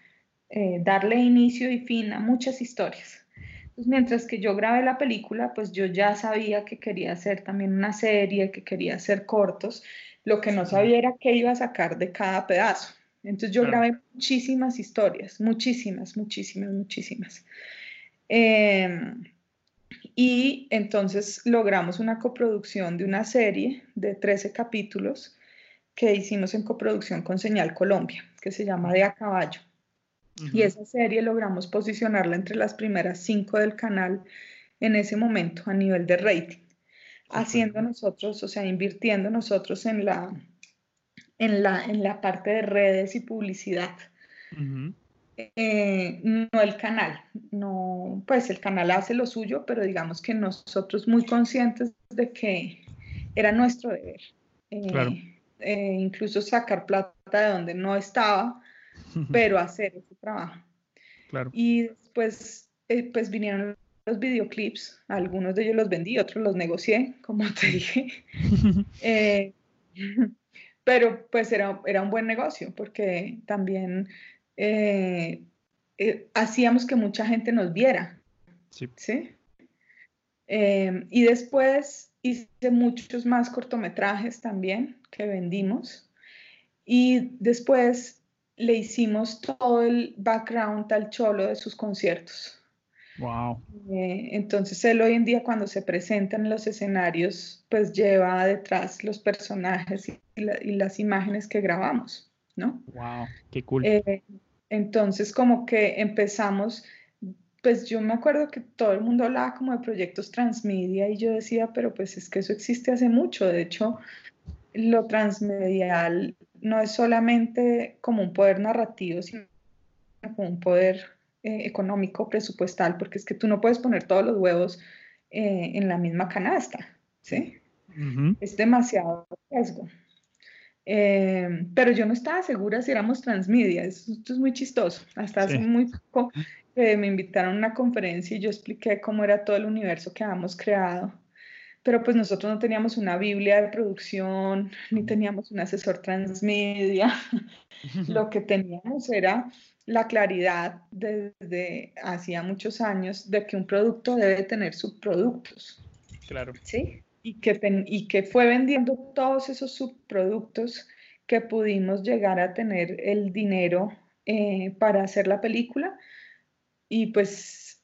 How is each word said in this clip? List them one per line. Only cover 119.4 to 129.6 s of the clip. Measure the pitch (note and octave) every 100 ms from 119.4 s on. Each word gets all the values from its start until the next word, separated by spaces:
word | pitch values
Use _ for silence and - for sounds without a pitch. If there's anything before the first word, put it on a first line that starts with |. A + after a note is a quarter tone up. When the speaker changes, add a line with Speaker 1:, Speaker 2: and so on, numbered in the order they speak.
| G3 _ _ _ _ _ _ _ - A3
Speaker 1:
como | F#3
un | F3
poder, | F#3 F3+ F#3 F#3+ - _ _ _
eh, | G#3+ G#3+ -
económico, | - F#3+ G3+ F#3+ - -
presupuestal, | G#3 G#3+ - F#3 - F3 F3
porque | F3+ G3
es | -
que |
tú | G3 A3
no | G#3
puedes | A#3 A#3+
poner | B3+ G3
todos | - F#3+
los | A#3 G#3+
huevos, | F3+ F3 F3+ - - - - _ _
eh, | - G#3+ F#3+ F3
en | F3+ F#3+
la | F3
misma | E3+ E3+ F3+
canasta, | G3+ F#3+ F4+ - - - _ _ _
¿sí? | - - - - _ _ _
Speaker 2:
Ujú. | D#3+ C#3+ B2+ D3 G#3
Speaker 1:
Es | G3+ G3
demasiado | A3+ B3 A#3+ G3+ E3+ E3+ - - _
riesgo. | C4+